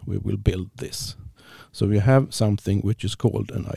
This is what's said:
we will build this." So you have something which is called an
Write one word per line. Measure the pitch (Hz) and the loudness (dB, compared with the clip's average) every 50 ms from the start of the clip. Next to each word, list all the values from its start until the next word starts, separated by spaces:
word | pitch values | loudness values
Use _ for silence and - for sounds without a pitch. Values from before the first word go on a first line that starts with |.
| - | -8
we | - 98 98 | -6 -6 -4
will | 98 - 101 101 | -4 -4 -4 0
build | 101 - 92 92 92 101 - - | 0 0 0 0 -4 -8 -10 -12
this." | - - - - - - - - - - - _ - - - - - - | -12 -10 -10 -10 -10 -10 -12 -14 -16 -20 -20 _ -20 -20 -20 -20 -20 -12
So | - - 104 101 | -4 -2 0 2
you | 104 104 | 4 4
have | 98 131 131 135 135 - - | 6 6 6 6 4 2 0
something | - 113 107 101 - - 98 98 101 | 0 2 2 2 2 2 0 0 2
which | - 92 90 - - | 2 0 -2 -2 -2
is | - - | -6 -4
called | - - 117 - 104 101 - | 0 0 0 2 0 -4 -4
an | - - - - - | -6 -6 -6 -6 -8